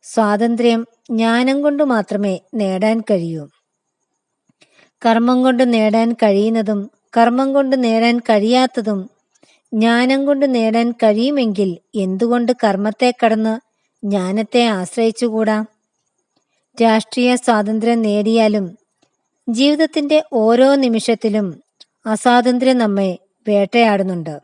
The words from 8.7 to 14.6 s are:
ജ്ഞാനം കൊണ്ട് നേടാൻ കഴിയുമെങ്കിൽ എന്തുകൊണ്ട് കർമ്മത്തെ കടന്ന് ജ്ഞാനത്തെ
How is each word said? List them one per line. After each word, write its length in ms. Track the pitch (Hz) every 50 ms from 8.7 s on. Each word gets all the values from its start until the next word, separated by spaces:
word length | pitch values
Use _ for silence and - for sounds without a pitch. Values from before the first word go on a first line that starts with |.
| 254 - 220 214 208 196 185 - _ _ _ _ _ _ _ _ _ _ _ _ -
ജ്ഞാനം 480 | 220 220 233 233 240 247 254 269 277 277
കൊണ്ട് 300 | 277 285 277 277 277 262
നേടാൻ 320 | 240 226 220 220 233 233 240 233
കഴിയുമെങ്കിൽ 800 | 233 - 220 208 214 233 269 294 285 254 226 202 185 202 190 175 170 _ _ _
എന്തുകൊണ്ട് 580 | 214 190 185 185 190 226 233 240 240 240 226 254
കർമ്മത്തെ 580 | 247 - 220 196 190 202 214 214 _ - 247
കടന്ന് 440 | 240 _ - 226 220 220 220 220 220 233 _ _ _ _ _ _ _ _ -
ജ്ഞാനത്തെ 600 | 202 196 202 180 185 196 214 220 208 - 247